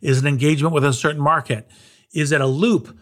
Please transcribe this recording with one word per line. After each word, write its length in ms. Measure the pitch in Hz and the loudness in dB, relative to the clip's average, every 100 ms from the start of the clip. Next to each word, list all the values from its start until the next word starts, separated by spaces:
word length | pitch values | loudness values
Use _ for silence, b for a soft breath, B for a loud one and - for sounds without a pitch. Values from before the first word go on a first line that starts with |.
Is 240 | 143 131 | -2 0
it 20 | 143 | 0
engagement 460 | 131 147 151 160 | 0 0 2 0
with 120 | 151 | 2
a 100 | 143 | 0
certain 260 | 123 151 151 | 0 -2 0
market? 500 | 147 160 - 110 - b b b b | 0 0 -2 -6 -10 b b b b
Is 180 | 151 143 | -6 -2
it 80 | 147 | 0
a 60 | 135 | 0
loop 500 | 139 233 170 - b | 0 0 0 -4 b